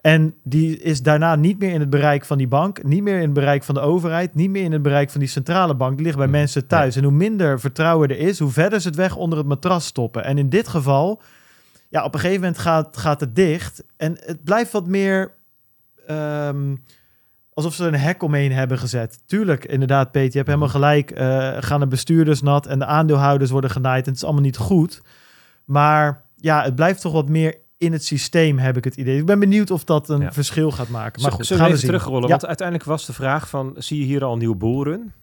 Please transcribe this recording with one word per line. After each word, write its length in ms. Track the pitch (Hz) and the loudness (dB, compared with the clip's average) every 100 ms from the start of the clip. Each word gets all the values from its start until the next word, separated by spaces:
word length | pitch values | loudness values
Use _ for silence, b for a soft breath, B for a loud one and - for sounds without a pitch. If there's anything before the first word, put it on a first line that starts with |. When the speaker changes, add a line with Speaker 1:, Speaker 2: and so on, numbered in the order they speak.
Speaker 1:
En 340 | 156 160 156 - | 4 4 4 -2
die 360 | - 147 160 160 | -2 0 0 -2
is 240 | 165 151 | -2 0
daarna 320 | 127 151 165 156 | 2 2 4 2
niet 220 | 160 202 | 2 0
meer 140 | 196 | -2
in 80 | 170 | -2
het 100 | 143 | 0
bereik 340 | 143 147 143 | 2 2 0
van 140 | - 143 | -2 -2
die 100 | 127 | 0
bank, 340 | 135 185 196 | 0 0 -4
niet 200 | 139 160 | 0 0
meer 140 | 202 190 | 0 0
in 60 | |
het 100 | 160 | 0
bereik 300 | 143 143 143 | 0 2 0
van 120 | - | 0
de 60 | 139 | -2
overheid, 540 | 143 175 170 165 180 | 0 0 0 -2 -2
niet 160 | 151 190 | 0 -2
meer 140 | 196 | 0
in 80 | 180 | -2
het 100 | 156 | 0
bereik 280 | 143 143 143 | 2 2 0
van 100 | 147 | -2
die 80 | 135 | -4
centrale 460 | - 127 175 180 | -4 -2 0 2
bank. 220 | 135 131 135 | 0 -2 -2
Die 80 | |
ligt 120 | 165 139 | -2 0
bij 100 | 151 | 2
Speaker 2:
Mhm. 100 | 143 | 2
Speaker 1:
mensen 300 | 147 - 135 | 0 -2 0
thuis. 280 | 170 139 | 2 2
Speaker 2:
Ja. 60 | 127 | 2
Speaker 1:
En 60 | 139 | 2
hoe 100 | 143 | 4
minder 440 | 202 214 165 135 | 2 2 0 0
vertrouwen 480 | 139 127 160 165 147 | -4 0 2 4 2
er 100 | 135 | 2
is, 200 | 160 196 | -2 0
hoe 120 | 147 | -2
verder 300 | 127 180 214 | 2 2 2
ze 80 | 175 | -2
het 80 | 151 | -2
weg 200 | 185 - | -2 -2
onder 220 | 175 160 | -4 -2
het 80 | 143 | -2
matras 400 | 135 180 180 - | -2 0 -2 -2
stoppen. 380 | - 117 117 | -6 -4 -4
En 140 | 120 139 | -2 0
in 100 | 139 | 2
dit 200 | 185 233 | 0 0
geval, 540 | 165 139 139 170 220 b b b b b b b | -2 2 2 2 -2 b b b b b b b
ja, 160 | 160 | -4
op 100 | 143 | -4
een 60 | 151 | -4
gegeven 200 | 175 196 | -2 0
moment 180 | 180 170 | -2 -2
gaat, 360 | 170 160 156 - | 0 0 0 -4
gaat 240 | 160 147 | -2 -2
het 140 | 135 117 | -2 0
dicht. 480 | 185 160 - - - _ | 0 0 -6 -16 -20 _
En 200 | 156 165 | -6 -6
het 240 | - 160 | -10 -12
blijft 280 | 151 208 233 | -2 -2 0
wat 140 | 214 175 | -4 -2
meer, 440 | 190 196 190 190 _ _ _ _ _ _ _ - | -2 0 0 -2 _ _ _ _ _ _ _ -10
ehm, 680 | 156 151 147 147 143 139 135 b b b b b b _ | -6 -6 -4 -4 -4 -4 -6 b b b b b b _
alsof 200 | - 160 | -6 -6
ze 80 | 160 | -2
er 40 | 170 | -2
een 80 | 147 | 0
hek 220 | 143 185 | 0 -2
omheen 300 | 165 147 139 | -2 0 0
hebben 260 | 131 131 127 | 0 -2 -2
gezet. 420 | 120 120 113 - _ | -4 -4 -6 -10 _
Tuurlijk, 380 | 196 208 139 | -2 0 -2
inderdaad, 460 | - 135 131 139 131 | -2 -2 2 2 2
Peter, 180 | 143 131 | 0 0
je 60 | 139 | 0
hebt 100 | 135 | 0
helemaal 220 | 147 147 | 0 2
Speaker 2:
Mhm. 80 | 143 | 2
Speaker 1:
gelijk. 340 | 143 147 143 | 4 2 0
Eh, 460 | - 131 131 131 - | -4 -2 0 -2 -6
gaan 200 | 127 147 | -2 0
de 60 | 139 | 0
bestuurders 560 | 127 - 165 156 143 | -2 0 2 4 2
nat 240 | 143 143 - | 2 2 0
en 120 | 139 | -4
de 80 | 135 | 0
aandeelhouders 640 | 151 160 143 139 143 135 | 2 4 4 4 2 2
worden 200 | 127 127 | 0 -2
genaaid. 320 | 135 131 127 | -2 0 0
En 40 | 131 | -2
het 60 | 131 | -6
is 80 | |
allemaal 180 | 156 147 | -2 0
niet 140 | 139 123 | 0 0
goed. 460 | - 190 156 - b b b b b b | 0 2 2 -4 b b b b b b
Maar 580 | - 143 147 151 151 139 _ _ | -2 2 4 4 2 -2 _ _
ja, 260 | 160 151 | 0 0
het 120 | 143 | 0
blijft 260 | 127 165 190 | 0 0 0
toch 120 | 180 | -2
wat 160 | 156 143 | -2 0
meer 280 | 160 160 - _ _ | 0 0 -4 _ _
in 140 | 170 | -4
het 120 | 160 | -2
systeem, 540 | - 143 - 175 160 139 | -4 -4 0 2 2 2
heb 180 | 131 127 | 0 0
ik 80 | |
het 120 | 127 - | -4 -6
idee. 220 | 131 135 | -2 -2
Ik 80 | 160 | 2
ben 120 | 202 | 2
benieuwd 320 | 202 208 202 | 4 4 2
of 140 | 180 | -2
dat 240 | - 156 - | 0 0 0
een 120 | 143 | -2
Speaker 2:
Ja. 120 | 143 | -2
Speaker 1:
verschil 380 | 143 139 160 156 | -2 -4 0 -2
gaat 180 | 135 120 | -2 -6
maken. 220 | 117 110 | -6 -8
Maar 80 | - | -4
Speaker 2:
Zullen 160 | 135 - | -2 -2
Speaker 1:
goed, 100 | - | -2
Speaker 2:
zullen 160 | 185 | 4
Speaker 1:
gaan 80 | 165 | 4
Speaker 2:
we 40 | 156 | 4
Speaker 1:
we 20 | |
Speaker 2:
even 0 | |
Speaker 1:
zien. 100 | 131 | 2
Speaker 2:
terugrollen? 320 | 139 - 131 | 0 -2 -2
Speaker 1:
Ja. 60 | 123 | 2
Speaker 2:
Want 180 | 139 - | 2 0
uiteindelijk 420 | 156 180 170 143 | -6 -4 -6 -4
was 180 | 156 - | -6 -6
de 60 | |
vraag 360 | 127 135 147 - | -6 -2 -2 -4
van, 260 | 143 131 135 | -8 -8 -10
zie 220 | - 151 | -8 -4
je 60 | |
hier 200 | 135 139 | -2 -2
al 80 | 135 | -2
een 60 | 117 | -2
nieuwe 180 | 113 101 | -2 0
bullrun? 560 | 110 127 143 180 226 - | 0 0 -2 -6 -10 -18